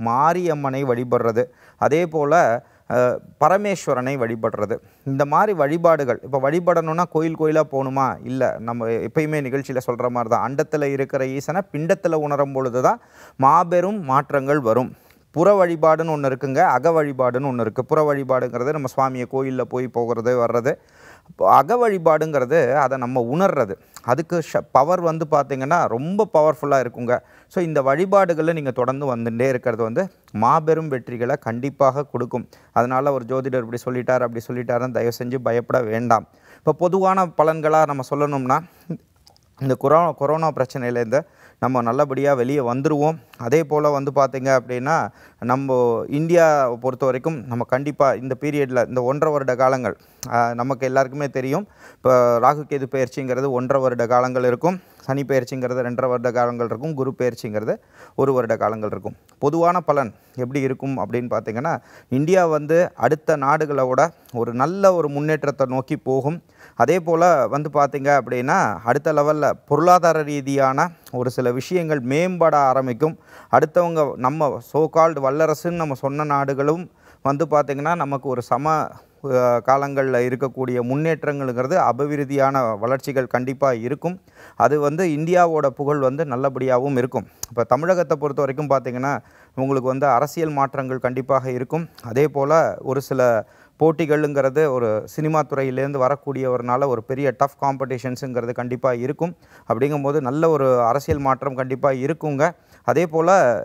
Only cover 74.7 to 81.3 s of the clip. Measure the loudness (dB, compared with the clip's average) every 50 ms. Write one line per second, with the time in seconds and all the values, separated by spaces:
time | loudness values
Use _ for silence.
74.7 | 0 0 0 2 4 4 4 4 2 0 0 0 2 2 2 0 0 -2 -4 -6
75.7 | -4 -4 -4 -4 -4 -4 -4 -4 -4 -4 -2 -2 0 0 0 -2 -2 -2 0 0
76.7 | 0 -2 -4 -12 _ _ _ -20 -20 _ -2 -2 0 0 0 2 2 0 2 0
77.7 | -4 -4 -2 -2 -2 -2 -2 -4 -4 -6 -4 -4 -4 -4 -2 -2 -2 0 0 0
78.7 | 0 0 -2 -4 -8 -14 -20 _ _ _ -4 0 2 4 4 4 2 2 2 2
79.7 | 2 2 2 -2 -2 -2 0 0 0 0 0 0 -2 -4 -4 -6 -4 -6 -4 -4
80.7 | -2 -2 -2 -2 -2 -2 0 -2 -2 -2 -2 -4